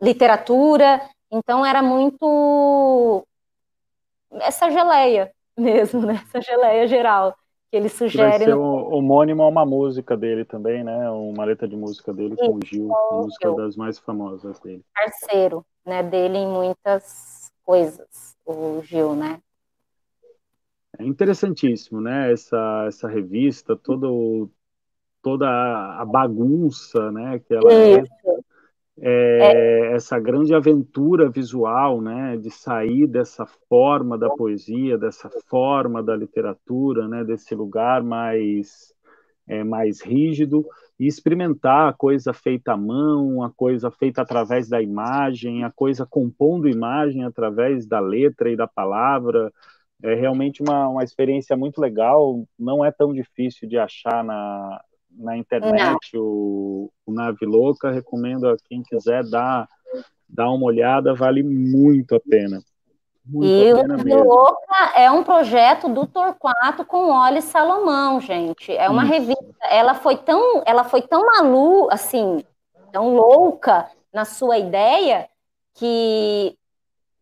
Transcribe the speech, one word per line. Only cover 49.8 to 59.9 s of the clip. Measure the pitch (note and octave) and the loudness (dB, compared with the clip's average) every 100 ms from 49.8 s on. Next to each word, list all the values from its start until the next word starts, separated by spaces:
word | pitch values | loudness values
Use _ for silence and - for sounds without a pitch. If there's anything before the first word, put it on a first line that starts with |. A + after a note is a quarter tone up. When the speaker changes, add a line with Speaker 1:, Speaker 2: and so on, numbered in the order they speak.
| _ _ | _ _
Speaker 2:
É | A2 A2+ | -4 -2
realmente | C3 C3 C#3 C#3 | -2 -2 -4 -4
uma, | D3 C#3+ C3+ | -4 -2 -2
uma | C3 | -4
experiência | B2 - C3+ C#3 - C3 | -6 -2 -2 -2 -2 -4
muito | C#3 D3 | -4 -4
legal, | C3+ G#2+ A2+ D3 C#3+ A#2+ A2+ - | -4 0 2 4 2 -2 -10 -10
não | A#2+ C#3+ | -4 -2
é | D3 | -2
tão | - D3 | 0 -2
difícil | C3+ A#2+ - B2+ - A2+ | -2 -8 -8 -8 -8 -6
de | A#2 | -4
achar | G#2 - A#2 A#2 | -4 -6 -6 -4
na, | A2+ G#2+ G#2 G2+ G2 F#2+ - _ _ | -6 -8 -10 -10 -12 -14 -18 _ _
na | - A2+ A#2 | -16 -10 -10
internet | A2+ A#2+ G#3+ G#3+ F3+ D#3+ - | -6 -4 0 0 0 -2 -6
Speaker 1:
Não. | A#2 | -6
Speaker 2:
o, | A2 G#2 G2+ G2+ G2 G2 G2+ _ - | -4 -4 -4 -6 -8 -8 -12 _ -12
o | |
Nave | A2 A#2 G#2 G#2+ | -8 -6 -6 0
Louca. | A2 C3+ C#3 C#3 | 2 2 0 -6
Recomendo | B2+ - A#2+ B2 C3 B2 | -6 -8 -8 -6 -2 -2
a | A2+ _ | -2 _
quem | B2 | -14
quiser | A#2+ A2+ A#2 B2 A#2 | -8 -4 -2 -2 -2
dar, | A#2 B2+ B2+ A2 _ - | -4 -2 -4 -6 _ -16